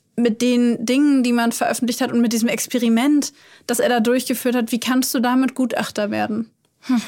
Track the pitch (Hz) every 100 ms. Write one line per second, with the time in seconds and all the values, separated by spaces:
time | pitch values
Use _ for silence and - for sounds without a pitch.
0 | _ - 240 226 247 240 240 233 233 254
1 | 294 269 247 240 233 - - 220 240 240
2 | 247 240 233 226 233 233 - 247 233 226
3 | 285 294 - - - - - 240 233 240
4 | 226 254 254 247 247 247 226 - 233 254
5 | 254 262 240 254 254 - 247 - 220 -
6 | 208 214 214 214 226 _ _ _ - 240